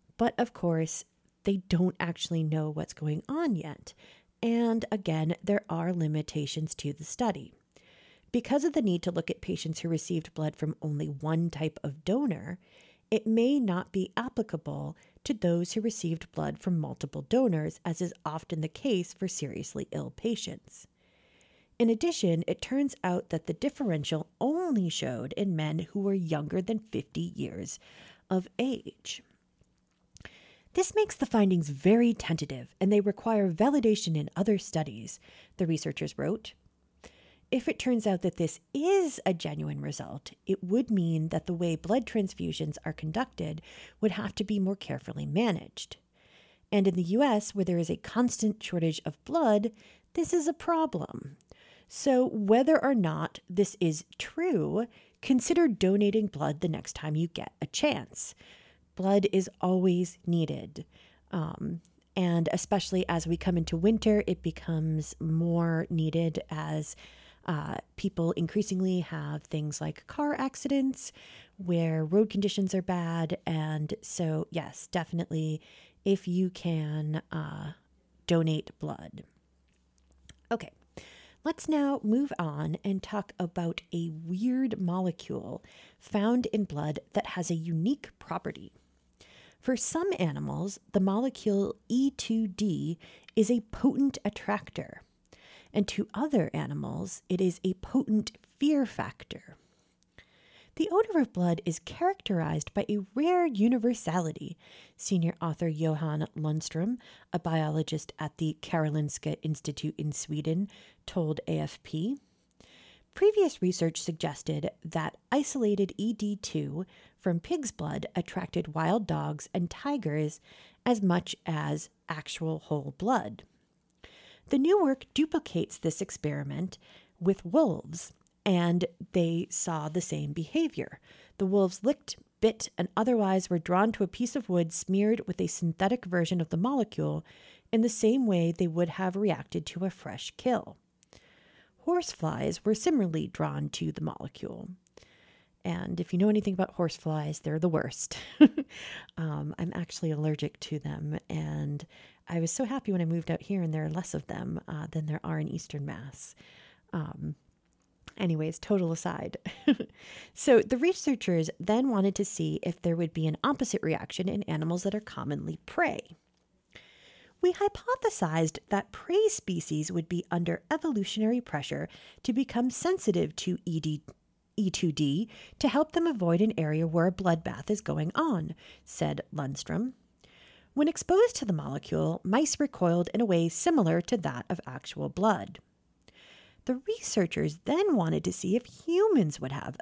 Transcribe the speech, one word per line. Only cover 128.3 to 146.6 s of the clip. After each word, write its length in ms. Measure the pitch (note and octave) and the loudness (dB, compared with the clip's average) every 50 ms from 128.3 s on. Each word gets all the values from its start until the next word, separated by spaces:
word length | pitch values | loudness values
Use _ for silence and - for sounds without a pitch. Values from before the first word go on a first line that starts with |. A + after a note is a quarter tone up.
| _ _ - | _ _ 2
and 400 | G3+ F#3 F3 E3+ E3+ F3 F3 F3 - - - F3+ _ - | 4 4 6 6 4 4 4 2 0 -4 -10 -16 _ 2
they 340 | F3+ E3+ E3 E3 E3+ - - | 2 2 2 2 -2 -2 -4
saw 400 | - - - F3 E3 D#3 D3+ D#3 | -4 -4 -4 -2 -4 -4 -4 -2
the 100 | D#3 F3+ | -4 -4
same 320 | - - D#3 D3 D3 C#3+ | -2 -2 -4 -4 -4 -4
behavior. 680 | D3 E3+ D#3+ - - D#4+ E4 C#4+ - - - - - - _ - - - - - _ - | -4 -6 -8 -2 0 0 0 0 -2 -6 -8 -8 -12 -20 _ -20 -20 -20 -20 -20 _ -2
The 80 | G3 | 0
wolves 360 | F#3 G3+ G3+ F#3+ F3+ F#3 - G3 | 2 4 4 4 4 2 0 0
licked, 340 | C4+ C#4+ - - - - - _ _ _ - | 0 0 0 -4 -14 -14 -14 _ _ _ 2
bit, 300 | G#3+ A3+ A3 - - - - | 2 2 2 2 -10 -8 -2
and 100 | - F3+ - - | -4 -4 0 0
otherwise 540 | G#3 A3 B3+ B3 A3 G3+ F#3+ F#3+ F#3 F3+ - | 0 2 4 4 4 4 4 4 2 2 2
were 80 | F3+ | 0
drawn 340 | E3 - - F3+ F#3+ G#3 A#3 G#3+ | 0 2 2 4 4 4 4 2
to 100 | - G3 | 0 -2
a 40 | |
piece 280 | F3+ - - B3 A#3 - | -2 0 -4 -4 -2 -2
of 120 | C#4 - | -4 -2
wood 240 | - F3+ F3 E3+ D#3+ | 0 2 2 2 0
smeared 500 | - - - - F#3+ G3 G#3 G#3+ A#3 A3+ - | -2 -8 -2 0 2 4 4 4 2 0 0
with 160 | - - - | -6 -4 -2
a 60 | F3+ | -2
synthetic 580 | E3 - - F3 E3 D#3+ - F#3+ G3 B3 B3 - | -2 -2 -2 -2 -2 0 2 2 2 2 0 -2
version 340 | F3+ F3+ F3 E3 - F#3+ F3 | 0 2 2 2 2 2 0
of 100 | D#3+ - | 0 0
the 60 | - | 0
molecule 720 | D#3+ G3 C4 C#4+ B3+ G#3 - - - D3+ D3 D3+ D#3+ - - - - - - - - _ - A#3 | 0 2 2 2 2 0 0 -2 -2 -2 0 -2 -4 -6 -10 -20 -20 -20 -20 -20 -20 _ 0 2
in 80 | A3 | 4
the 80 | A#3 A#3 | 4 4
same 380 | A3+ - A3 G#3+ B3+ C4+ B3 | 2 4 4 4 4 6 4
way 240 | G#3+ F#3 E3+ E3 E3+ | 4 4 4 4 2
they 160 | E3 - F3+ | 2 2 0
would 220 | E3 D#3+ F3 F3 E3 | 0 2 0 0 0
have 260 | - - F#3+ F#3 F#3 | 0 -2 -2 -2 0
reacted 500 | G3 G#3+ G3 D#3 B2 - - - E3+ D3+ | 2 2 2 2 0 -4 -6 -6 -6 -6
to 200 | - - E3+ F#3+ | -4 -6 -4 -4
a 40 | F#3 | -4
fresh 420 | - - - - G2 - - - _ | -4 -6 -12 -12 -12 -10 -12 -12 _
kill. 400 | - - B3+ A#3+ - - - - _ _ _ _ _ - _ - - _ _ _ _ _ _ _ _ _ _ _ _ | -2 0 0 0 0 -2 -6 -16 _ _ _ _ _ -20 _ -20 -20 _ _ _ _ _ _ _ _ _ _ _ _
Horseflies 840 | - E4 F4 F4+ - - - - D#3+ D#3 - A#2 C3+ D3 E3+ - - | -2 0 0 0 0 -2 -6 -4 -4 -2 -2 -2 -2 -2 -4 -2 0
were 120 | G#3 A3 | 0 0
similarly 520 | A3 - F4+ D#4+ B3 F#3+ E3+ D#3+ D#3 D3+ | 2 2 2 2 4 2 0 0 -2 -4
drawn 420 | - - - D#3 D3 C#3+ C#3+ D3 C#3+ | -4 -4 -4 -4 -2 -2 -4 -4 -4
to 220 | - - E3 D#3 | -4 -4 -4 -4
the 100 | C#3+ - | -4 -4
molecule. 680 | D#3 D3 - - - - _ - - - - - - F#3 F#3 _ _ _ _ - - _ _ _ _ _ _ _ _ _ _ _ - | -4 -4 -6 -6 -12 -14 _ -10 -10 -10 -10 -10 -12 -14 -16 _ _ _ _ -20 -20 _ _ _ _ _ _ _ _ _ _ _ -4
And 360 | F3+ E3+ F3 F#3 F#3 F3+ E3 | -4 -4 -2 -4 -4 -4 -4
if 140 | E3+ - F3+ | -4 -2 2
you 60 | F3 | 4
know 100 | G3+ G#3+ | 4 4
anything 240 | G#3+ G#3+ G3 G3+ F#3 | 4 4 2 0 0
about 200 | F#3+ | 0